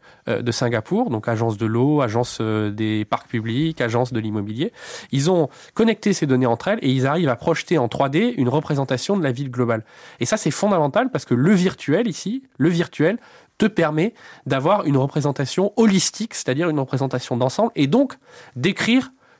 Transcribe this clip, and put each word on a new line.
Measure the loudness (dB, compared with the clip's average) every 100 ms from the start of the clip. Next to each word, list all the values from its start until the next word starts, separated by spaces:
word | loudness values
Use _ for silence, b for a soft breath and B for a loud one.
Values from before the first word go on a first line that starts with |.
| b b -4
euh, | -2
de | -2
Singapour, | -2 0 -2 -2 -2 0
donc | -2 -2
agence | 0 -2 -2
de |
l'eau, | 0 2 2 2
agence, | 0 0 -2 -2
euh, | -2 0 -2
des | -2 -2 -2
parcs | -2 -4 -4
publics, | -6 -4 -2 -2 -2
agence | 0 0 0
de | -2
l'immobilier. | -4 -4 -4 -6 -6 B B B B
Ils | -2 2
ont | 2 0 B B
connecté | 0 2 2 0
ces | 0
données | 2 2
entre | 2 0 -2
elles | -2
et | 0
ils | 0 0
arrivent | 0 0
à |
projeter | 0 0 -2 0 0
en | 0
trois | 0 0
D | 2 0 0
une | 0
représentation | 0 0 -2 -2 -2 -2 0
de |
la | 0
ville | -2 -4
globale. | -2 0 -2 -4 B B B
Et |
ça, | -2 0
c'est | 0
fondamental | 0 2 2 2 0 0
parce | -2
que | 0
le | 2 4
virtuel | 4 2 -2 -2 0 0
ici, | -4 -6 -8 -8 0
le | 0
virtuel | 2 -2 0 0 0 B B B 0
te |
permet | 0 2 2 2 -2 B B B
d'avoir | -2 0 2 2
une | 2 2
représentation | 2 -2 -2 -2 -4 0 0 4
holistique, | 4 4 0 -4 -8
c'est-à-dire | -6 -4 -2 0
une | -2
représentation | -2 -2 -2 -4 -4 -2
d'ensemble, | 0 0 0
et | 0 2
donc | 2 0 -4 B B B
d'écrire | -4 -4 -2 2 2 0 _ b